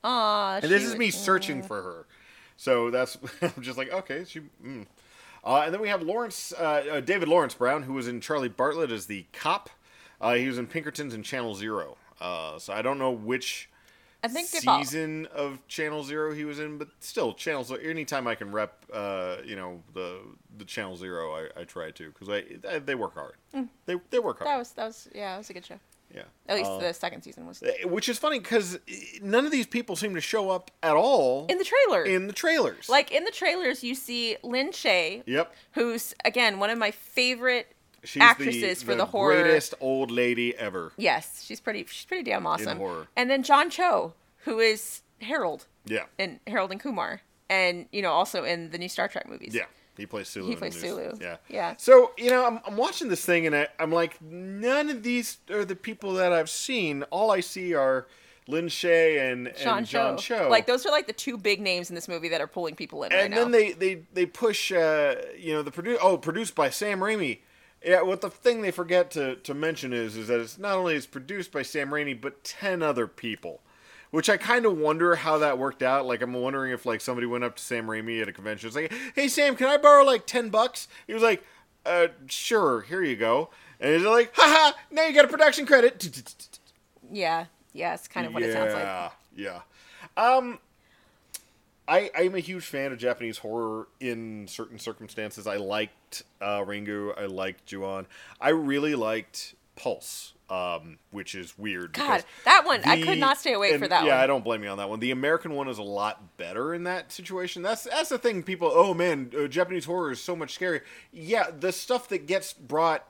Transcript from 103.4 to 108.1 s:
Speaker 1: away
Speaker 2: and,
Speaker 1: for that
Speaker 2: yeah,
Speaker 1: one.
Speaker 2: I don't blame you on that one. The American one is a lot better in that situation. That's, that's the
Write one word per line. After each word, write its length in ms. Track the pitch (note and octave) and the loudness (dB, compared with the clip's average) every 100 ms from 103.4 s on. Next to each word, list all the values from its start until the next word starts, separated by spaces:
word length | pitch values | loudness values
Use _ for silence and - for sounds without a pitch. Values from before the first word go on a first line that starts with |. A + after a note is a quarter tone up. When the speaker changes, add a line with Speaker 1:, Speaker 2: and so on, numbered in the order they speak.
| D#4 | 0
Speaker 1:
away 160 | A3 G3+ | 2 4
Speaker 2:
and, 80 | D3 | 2
Speaker 1:
for 80 | - | 4
that 160 | E3+ | 4
Speaker 2:
yeah, 120 | D3+ C3 | 6 6
Speaker 1:
one. 80 | |
Speaker 2:
I 20 | C3+ | 6
don't 180 | C#3 | 4
blame 180 | A2 A2 | 0 -4
you 40 | G2+ | -4
on 80 | G2 | -6
that 120 | G2+ | -6
one. 100 | A2 | -2
The 120 | A#2+ | -2
American 400 | B2+ C#3+ E3 E3 | 0 2 0 -2
one 140 | C#3+ C3+ | -6 -6
is 100 | A2 | -6
a 40 | |
lot 520 | G2+ G2+ G#2 - F#2 - | -6 -2 -2 -4 -16 -12
better 380 | E2+ G2 C#3+ | -8 -4 -4
in 80 | E3+ | -4
that 260 | F3 F3+ - | -6 -6 -8
situation. 500 | - F3 F#3+ F3+ F3+ | -16 -10 -8 -8 -6
That's, 220 | F#3 A3 | -4 -4
that's 240 | - C#4+ | -4 -4
the 100 | - | -2